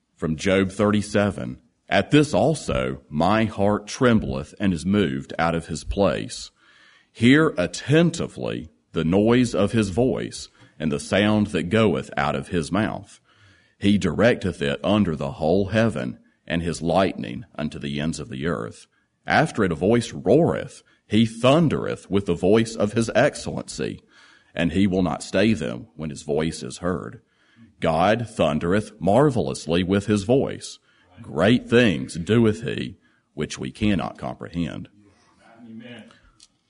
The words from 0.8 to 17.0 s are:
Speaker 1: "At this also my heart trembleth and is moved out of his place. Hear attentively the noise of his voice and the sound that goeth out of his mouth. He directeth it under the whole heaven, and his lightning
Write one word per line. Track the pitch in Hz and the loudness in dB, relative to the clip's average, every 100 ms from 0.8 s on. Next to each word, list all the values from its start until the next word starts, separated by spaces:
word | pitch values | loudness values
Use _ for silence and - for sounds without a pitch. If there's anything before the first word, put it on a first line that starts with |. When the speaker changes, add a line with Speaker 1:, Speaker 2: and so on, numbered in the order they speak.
| 104 104 101 104 101 90 62 64 _ _ - | 2 2 0 0 0 -2 -8 -12 _ _ -2
Speaker 1:
"At | 95 - | 0 4
this | 147 147 | 4 4
also | 92 123 151 - 65 64 67 - | 2 0 0 -2 -2 -2 -6 -8
my | 73 85 107 110 | 0 2 2 0
heart | 98 101 104 - | 0 0 0 -2
trembleth | - 127 113 67 65 73 - | 0 4 4 0 -6 -8 -4
and | 101 | -2
is | 85 82 | -2 0
moved | 101 87 67 69 - | 2 2 -2 -6 -2
out | 82 82 | 0 0
of | - | -4
his | 78 | -10
place. | - - 98 57 53 - - _ _ _ _ _ _ | -6 0 2 0 -6 -12 -16 _ _ _ _ _ _
Hear | - 117 143 160 - | 2 6 6 4 0
attentively | 87 - - 151 170 - 73 - 58 58 76 _ _ | -4 -4 2 4 4 0 -6 -6 -8 -8 -10 _ _
the | 82 | -2
noise | 80 95 107 123 120 - | 2 4 4 4 2 2
of | 101 | 0
his | 113 101 | 0 0
voice | 87 127 60 58 - - _ - - | 0 -2 -2 -6 -12 -18 _ -20 -6
and | 78 | -4
the | 71 | -4
sound | - 95 104 107 104 | 0 2 4 2 0
that | 85 80 | -2 0
goeth | 107 107 67 - - | 2 4 2 -4 -2
out | 71 69 | -2 -2
of | 71 | -4
his | 90 71 | -4 -2
mouth. | 87 104 50 - - _ _ _ _ _ - | -2 -2 -6 -12 -20 _ _ _ _ _ -4
He | 101 101 | 2 2
directeth | 87 76 107 120 113 76 | 2 2 4 2 -2 -4
it | 71 71 | -2 -2
under | 82 104 95 73 | 0 2 2 -2
the | 69 | -6
whole | 69 78 95 95 | -4 0 2 2
heaven, | 110 113 80 62 58 _ _ - | 2 0 0 -8 -10 _ _ -6
and | 85 | -4
his | 85 76 | -4 -4
lightning | 80 82 | 0 2